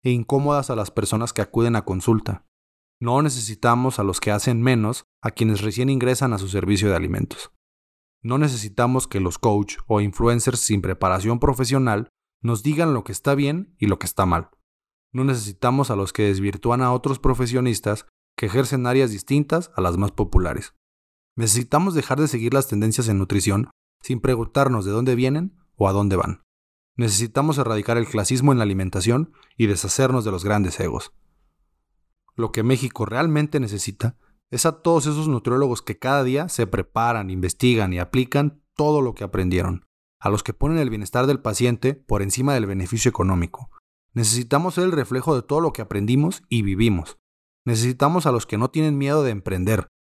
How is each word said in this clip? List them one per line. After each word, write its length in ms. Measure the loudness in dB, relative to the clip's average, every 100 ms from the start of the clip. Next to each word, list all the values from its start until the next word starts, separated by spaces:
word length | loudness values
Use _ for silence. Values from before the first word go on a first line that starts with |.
e 80 | -2
incómodas 580 | 0 0 0 2 0 -2
a 80 | -4
las 140 | -4
personas 420 | -4 -2 -2 -2
que 80 | -4
acuden 340 | -2 0 2 0
a 80 |
consulta. 640 | -2 -2 2 0 0 -8 _ _ _ _ _ -8
No 200 | -2 0
necesitamos 800 | 0 -2 -6 -2 2 2 2 0
a 40 |
los 180 | -2 -2
que 100 | -2
hacen 300 | 0 0 2
menos 440 | 2 2 0 -4 -10 _
a 100 | -6
quienes 300 | 0 0 2
recién 280 | -2 -2 0
ingresan 440 | 0 0 0 0
a 40 | -2
su 100 | -2
servicio 420 | -2 2 2 2
de 60 | 2
alimentos. 560 | 0 -2 -4 -8 -18 _ _ _ _ _ _ _
No 160 | -4 0
necesitamos 680 | 0 -2 -4 0 2 2 -2
que 120 | -2
los 200 | -2 0
coach 380 | 2 2 0 -6 -2
o 120 | 0
influencers 600 | 0 0 2 2 0 0
sin 220 | 0 0
preparación 580 | -2 -2 0 0 0 2
profesional 720 | 2 0 0 2 2 0 -4 _ _ _
nos 200 | -2 0
digan 320 | 0 0 2
lo 100 | 0
que 80 | -4
está 220 | -4 0
bien 420 | 2 0 -2 -6 -2
y 80 | 0
lo 100 | 0
que 80 | -2
está 200 | 0 2
mal. 260 | 0 -2 _ _ _ _ _ _
No 120 | -2
necesitamos 640 | 0 -2 -4 -2 0 2 0
a 40 | -2
los 180 | -2
que 100 | 0
desvirtúan 580 | 0 0 -2 -2 0 0
a 120 | 0
otros 260 | 0 -2 0
profesionistas 840 | 0 0 0 0 0 0 -2 -4 -8 _ _ -6
que 80 | -2
ejercen 420 | 0 0 0 2
áreas 240 | 2 2
distintas 600 | -2 0 0 2 -2 -2 -2
a 60 |
las 160 | 0 0
más 140 | 0
populares. 640 | -2 2 2 2 -4 -10 _ _ _ _ _ _ -4
Necesitamos 600 | 0 0 0 0 2 0
dejar 240 | 0 0
de 80 | 0
seguir 260 | 0 0
las 140 | 0 0
tendencias 400 | 0 0 0 0
en 100 | 0
nutrición 540 | 0 0 2 0 -2 _ _ _
sin 180 | -6 -2
preguntarnos 640 | 0 0 0 0 2 0 -2
de 60 |
dónde 240 | 0 0 2
vienen 420 | 2 0 -4 -8 _ 0
o 120 | 2
a 40 |
dónde 240 | 2 2 2
van. 280 | 0 -6 _ _ _ _ _ -2
Necesitamos 600 | 0 0 -2 0 0 0
erradicar 400 | 0 -2 0 0
el 100 | 0
clasismo 440 | -2 0 2 4
en 60 | 4
la 60 |
alimentación 720 | 2 -2 -4 -2 2 2 0 _ _ 0
y 100 | 0
deshacernos 580 | 0 -2 0 2 0 -2
de 60 |
los 120 | -2
grandes 360 | 0 0 0 -2
egos. 340 | -4 -4 -8 -18 _ _ _ _ _ _ _ _ _ _ _ -6
Lo 160 | -4
que 120 | 0
México 420 | 0 0 -2 -4 -4
realmente 540 | -2 0 0 0 -2
necesita 580 | -2 -6 -8 -4 -4 -4 _ _ _
es 160 | -2 0
a 160 | 0
todos 240 | 2 2 2
esos 220 | -2 -2
nutriólogos 540 | -2 0 0 0 -2
que 160 | -8 -6
cada 260 | -2 0
día 260 | 0 -2 -2
se 180 | -4 -2
preparan, 600 | -4 -4 -2 0 0 -4
investigan 640 | -4 -4 2 2 4 2
y 60 | -2
aplican 640 | -2 -2 0 0 0 -2 _ -2
todo 260 | 2 2
lo 120 | 0 -4
que 80 |
aprendieron, 600 | -6 -2 0 0 -2 -4 -10 _ _ _
a 100 | -2
los 140 | 0
que 100 | -2
ponen 240 | -2 0 2
el 120 | 0
bienestar 380 | -4 -4 0 2
del 140 | 0
paciente 520 | -2 0 0 2 0
por 280 | -2 -2 -2
encima 320 | 0 0 0
del 120 | 0 0
beneficio 440 | -4 -4 0 2
económico. 600 | 2 2 2 -2 -6 -18 -20 _ _ _
Necesitamos 640 | -2 0 0 0 0 0 0
ser 80 |
el 80 | 0
reflejo 440 | 0 0 -2 0 0
de 60 |
todo 200 | 0 0
lo 100 | 0
que 100 | -2
aprendimos 600 | -6 -2 2 2 2 -2 -2
y 140 | 0
vivimos. 540 | 0 2 2 2 -2 -14 _ _ _ _ -2
Necesitamos 600 | 0 0 2 2 2 2
a 60 |
los 140 | 0 -2
que 120 | -2
no 120 | -2
tienen 280 | 0 0 0
miedo 260 | 0 0
de 80 | 0
emprender, 560 | -2 -4 -2 0 0 -2 _ _